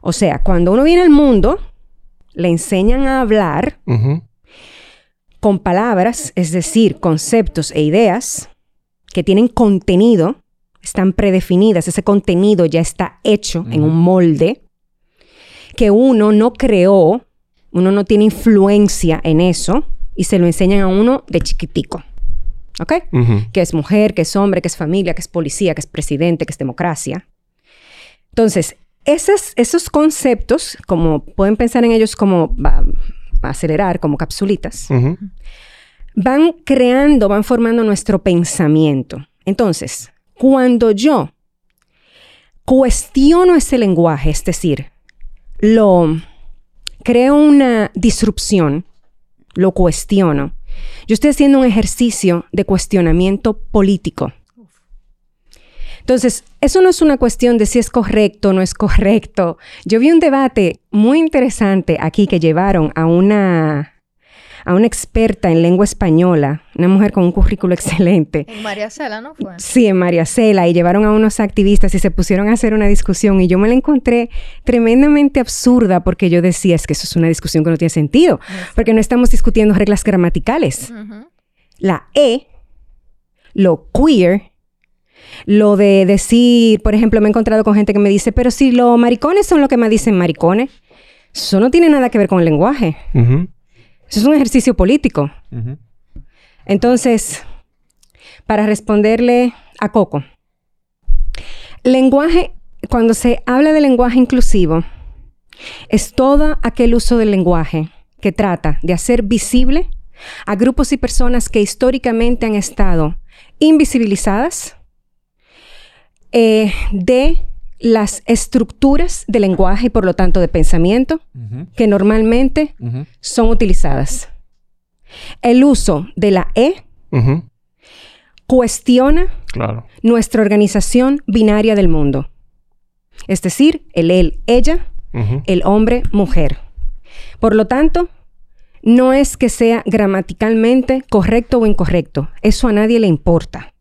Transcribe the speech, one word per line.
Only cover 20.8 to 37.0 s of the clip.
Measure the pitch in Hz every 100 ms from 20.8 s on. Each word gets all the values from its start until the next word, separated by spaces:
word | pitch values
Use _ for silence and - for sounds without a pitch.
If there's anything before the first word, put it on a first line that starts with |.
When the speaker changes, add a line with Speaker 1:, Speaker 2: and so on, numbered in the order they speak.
Speaker 1:
a | 190
uno | 190 233 269 -
de | 170
chiquitico. | - - 170 - - - - - - - - - - -
¿Ok? | 165 330 -
Speaker 2:
Ujú. | 139 120 104 107
Speaker 1:
Que | -
es | 170
mujer, | 165 143 208 208
que | -
es | 160 196
hombre, | 202 185
que | 175
es | -
familia, | 156 185 180
que | -
es | -
policía, | 175 151 - 190
que | 156
es | 143
presidente, | - 151 143 170 160 160
que |
es | 139
democracia. | 135 123 170 151 - 170 _ _ _ _ _ _ _ - - _ _
Entonces, | - 226 190 - - _ _
esas, | - 320 - 403 - -
esos | 240 339 -
conceptos, | 294 311 - 262 233 - 294 - - -
como | 175 165 156
pueden | - - 196 214
pensar | 233 247
en | 240
ellos | 226 220
como, | - 202 180 160 -
va, | 139 - - - - - - -
va | 127
a |
acelerar, | - 165 156 196 165
como | 151 143
capsulitas, | 156 - 196 202 - - -
Speaker 2:
Ujú. | 131 131 180 196 - - - - _ _ _ -
Speaker 1:
van | - 196 269 330 339
creando, | - 269 247 254